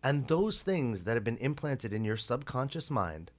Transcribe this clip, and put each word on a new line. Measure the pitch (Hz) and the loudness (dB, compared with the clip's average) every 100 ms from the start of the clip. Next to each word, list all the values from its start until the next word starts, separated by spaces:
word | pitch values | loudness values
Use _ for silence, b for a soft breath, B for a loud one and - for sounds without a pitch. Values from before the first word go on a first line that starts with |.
And | 131 143 127 | 2 2 4
those | 160 214 - | 4 4 0
things | - 185 127 104 | 0 2 2 0
that | 90 | 0
have | 117 | 0
been | 110 117 | 0 0
implanted | 131 143 156 135 110 | 0 0 -2 -2 -2
in | 107 | -2
your | 110 110 | 0 0
subconscious | - 120 135 127 135 165 - | 0 -2 -2 -4 -2 -4 -2
mind | 131 90 78 82 | 0 0 -4 -12